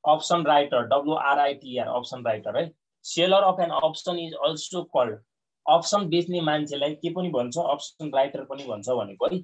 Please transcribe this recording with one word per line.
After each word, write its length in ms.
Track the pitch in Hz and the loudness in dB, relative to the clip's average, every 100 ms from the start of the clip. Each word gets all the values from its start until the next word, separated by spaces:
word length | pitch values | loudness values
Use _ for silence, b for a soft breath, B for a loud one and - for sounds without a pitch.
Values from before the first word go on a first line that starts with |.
| 151 | 4
अप्सन 360 | 156 - 170 | 2 4 2
राइटर, 380 | 151 147 143 127 | 6 4 4 0
डब्लुआरआइटिइआर, 1040 | 113 139 143 - 139 139 143 139 135 123 117 | 2 0 2 0 2 2 2 -2 -8 -6 -4
अप्सन 360 | 120 120 127 | -4 -6 -6
राइटर 340 | 117 110 107 120 | -4 -2 -2 -4
है। 140 | 165 _ _ _ | -4 _ _ _
Seller 380 | - 160 180 196 | -8 0 4 6
of 160 | 196 185 | 4 2
an 120 | 170 | 0
option 480 | 143 160 156 185 175 | 0 0 -2 -6 -6
is 160 | 165 151 147 | -8 -2 -2
also 380 | 160 - 180 | -2 -8 -8
called, 340 | - 143 120 107 _ _ _ _ - | -2 0 0 -4 _ _ _ _ 4
अप्सन 380 | 165 - 208 180 | 4 4 -2 2
बेच्ने 320 | 170 170 175 | 0 0 -2
मान्छेलाई 540 | 151 151 147 143 143 | 0 0 -2 -2 -4
के 160 | 151 170 | -4 -6
पनि 180 | 170 180 | -4 -2
भन्छ? 300 | 131 123 147 | -2 -2 -2
अप्सन 540 | 170 143 - _ 151 | -2 -2 -6 _ -2
राइटर 300 | 135 143 143 | 0 0 -2
पनि 200 | 135 135 | -10 -12
भन्छ 240 | 135 107 110 | -8 -8 -2
भनेको 380 | 123 98 95 139 | -2 -2 -2 -2
है। 120 | 180 | -2